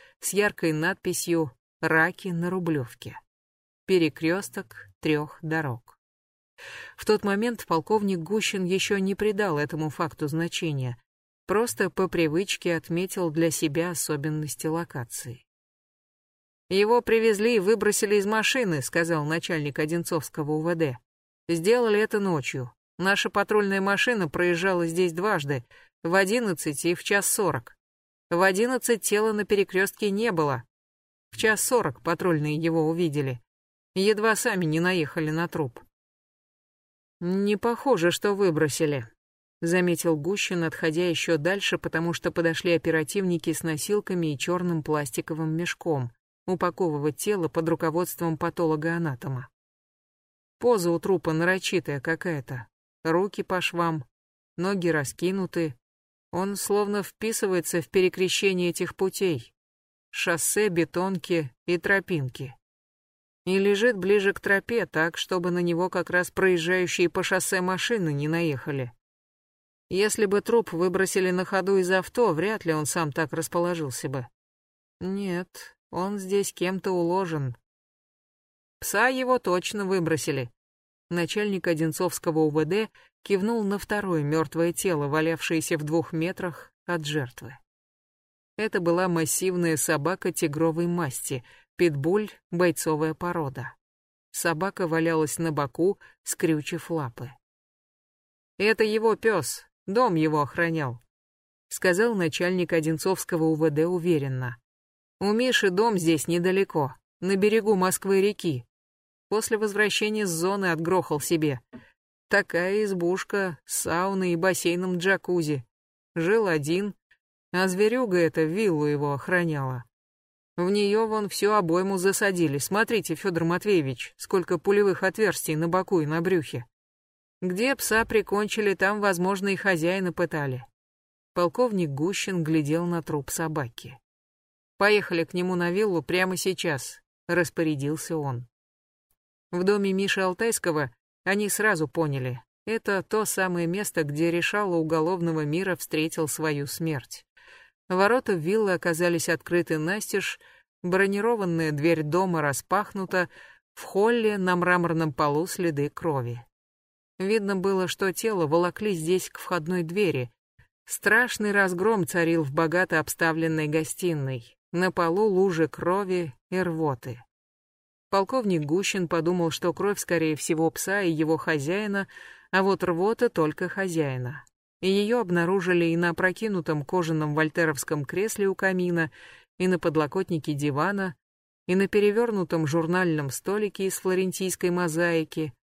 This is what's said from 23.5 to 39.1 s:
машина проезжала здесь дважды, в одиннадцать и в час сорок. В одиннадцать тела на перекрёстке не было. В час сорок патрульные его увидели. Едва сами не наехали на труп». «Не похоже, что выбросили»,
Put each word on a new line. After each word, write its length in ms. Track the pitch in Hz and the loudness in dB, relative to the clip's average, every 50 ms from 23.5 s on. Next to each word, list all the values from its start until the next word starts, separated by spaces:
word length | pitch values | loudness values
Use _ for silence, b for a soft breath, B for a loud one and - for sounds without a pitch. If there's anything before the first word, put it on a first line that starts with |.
| 214 214 202 196 196 196 | 2 2 4 2 0 0
машина 480 | 190 202 202 196 - 247 240 208 175 | 0 0 0 2 2 0 2 0 0
проезжала 580 | 143 - - 175 175 170 165 185 196 185 175 170 | -2 0 0 2 2 2 2 2 2 2 2 0
здесь 260 | 165 165 180 185 175 160 | 0 2 0 0 0 0
дважды, 500 | 175 185 220 202 165 143 143 143 127 b b b b b b b _ - | -2 -2 0 0 0 -2 -2 -4 -4 b b b b b b b _ -4
в 100 | 165 175 | 2 4
одиннадцать 720 | 190 196 185 220 254 240 202 165 - - 160 143 - - | 4 4 4 2 2 2 0 -2 -2 -4 -4 -4 -2 0
и 120 | 170 175 | 0 0
в 80 | - - | 0 0
час 260 | - 202 202 190 - | 0 0 2 2 2
сорок. 480 | - - 202 165 143 123 - - - _ _ _ _ _ _ _ _ _ _ _ | 0 0 0 0 0 -2 -6 -10 -18 _ _ _ _ _ _ _ _ _ _ _
В 120 | 175 170 | 2 4
одиннадцать 640 | 190 190 185 196 233 247 262 240 - - 233 202 - | 4 4 4 4 2 2 0 -2 0 0 0 0 0
тела 280 | - 202 208 220 220 | 0 0 2 2 2
на 140 | 214 208 202 | 0 -2 0
перекрёстке 640 | - 214 196 190 - - 180 196 196 - - 214 208 | 2 2 2 2 2 0 0 0 0 -2 -2 -2 -2
не 220 | 196 208 233 240 185 | 0 0 0 0 2
было. 300 | 160 151 143 131 120 - _ _ _ _ _ _ _ _ _ _ _ _ _ | 2 2 0 0 -2 -6 _ _ _ _ _ _ _ _ _ _ _ _ _
В 60 | - | -4
час 240 | - - 220 214 196 | 0 2 2 2 2
сорок 400 | - - 254 233 185 151 - - | 2 2 2 2 2 0 -4 -4
патрульные 540 | - 165 170 - 175 180 165 147 147 151 151 | -4 -4 -2 0 2 2 2 2 0 -2 -2
его 340 | 160 160 165 165 165 156 156 | 0 0 0 2 2 2 2
увидели. 500 | 165 170 180 160 143 147 139 131 127 - - _ _ _ _ _ _ _ _ _ _ | 2 0 0 0 0 -2 -2 -4 -6 -8 -12 _ _ _ _ _ _ _ _ _ _
Едва 400 | 185 190 214 214 208 214 226 214 | 0 2 2 2 4 2 2 2
сами 300 | - - 247 208 180 175 | 2 0 0 0 0 0
не 160 | 156 156 165 | 0 0 0
наехали 480 | 175 180 185 175 151 135 - 170 156 156 | 0 2 2 0 -2 -2 -2 -4 -4 -2
на 180 | 156 165 170 | -2 -2 -4
труп». 320 | 170 - 160 147 123 - - - _ _ _ _ _ _ _ _ _ _ _ _ _ _ _ _ _ _ _ _ _ _ _ _ _ _ _ | -4 -2 -4 -4 -4 -6 -12 -20 _ _ _ _ _ _ _ _ _ _ _ _ _ _ _ _ _ _ _ _ _ _ _ _ _ _ _
«Не 340 | 170 175 185 196 202 202 208 | -4 -2 -2 0 2 0 0
похоже, 560 | 196 - 233 233 - - 277 240 170 165 175 | 0 0 -2 -2 0 2 2 4 4 4 2
что 240 | 165 - - 208 202 | 2 2 0 0 2
выбросили», 720 | 196 202 180 151 156 160 147 - - 165 147 143 131 117 - | 2 2 2 4 2 0 0 2 0 0 0 0 -4 -6 -10